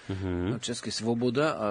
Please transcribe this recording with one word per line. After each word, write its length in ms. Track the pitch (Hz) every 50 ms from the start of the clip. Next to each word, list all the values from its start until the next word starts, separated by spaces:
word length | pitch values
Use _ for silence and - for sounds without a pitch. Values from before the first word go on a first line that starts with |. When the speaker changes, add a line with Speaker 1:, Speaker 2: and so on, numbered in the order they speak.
| -
Speaker 1:
Mhm. 540 | - 98 92 98 92 90 87 90 95 127 -
Speaker 2:
český 320 | - - 120 117 - 113
svoboda 640 | 101 - 107 113 117 117 120 127 117 139 147 160 147
a 100 | - 107 104